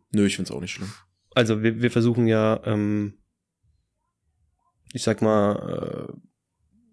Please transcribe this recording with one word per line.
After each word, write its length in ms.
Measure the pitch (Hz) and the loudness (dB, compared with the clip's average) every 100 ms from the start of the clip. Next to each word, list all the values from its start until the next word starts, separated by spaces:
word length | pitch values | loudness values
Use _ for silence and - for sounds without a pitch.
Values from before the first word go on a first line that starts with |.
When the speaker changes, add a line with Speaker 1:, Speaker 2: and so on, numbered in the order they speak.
| _ | _
Speaker 1:
Nö, 120 | 104 101 | 2 2
ich 100 | 92 | 0
find's 140 | 90 | -6
auch 80 | 67 | -8
nicht 120 | 92 | -10
schlimm. 200 | - 98 - _ _ _ | -12 -14 -16 _ _ _
Speaker 2:
Also 280 | - 110 107 | 0 2 2
wir, 180 | 113 113 | 0 2
wir 80 | 120 | 0
versuchen 360 | 120 117 120 113 | 2 2 4 4
ja, 320 | 110 110 110 | 4 2 0
ähm, 500 | - 107 104 104 104 - _ _ _ _ _ _ _ _ _ _ _ _ _ _ _ _ - | 0 -2 0 -2 -4 -8 _ _ _ _ _ _ _ _ _ _ _ _ _ _ _ _ -14
ich 100 | 127 | -6
sag 180 | - 107 | -4 0
mal, 880 | 110 107 101 101 87 - - - - - - _ _ _ _ _ _ | 2 2 2 0 -6 -8 -8 -8 -12 -16 -20 _ _ _ _ _ _